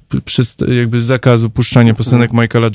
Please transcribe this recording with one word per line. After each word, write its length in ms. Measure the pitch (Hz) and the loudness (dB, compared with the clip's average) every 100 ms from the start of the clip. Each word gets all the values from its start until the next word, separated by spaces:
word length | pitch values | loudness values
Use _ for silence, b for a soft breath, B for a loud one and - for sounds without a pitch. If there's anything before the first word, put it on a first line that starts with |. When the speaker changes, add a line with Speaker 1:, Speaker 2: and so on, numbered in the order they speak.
| - | -8
Speaker 1:
pu-, 120 | 135 - | -8 -6
przyst-, 480 | - 123 - - | -2 -2 -2 -2
jakby 260 | 123 120 120 | -2 -2 -2
zakazu 480 | 117 127 131 120 113 | -2 0 2 2 0
puszczania 400 | 110 120 127 117 | -2 0 4 4
Speaker 2:
Mhm. 80 | 110 113 | 2 0
Speaker 1:
piosenek 280 | 120 120 | 0 2
Michaela 360 | 117 117 120 113 | 0 0 0 -2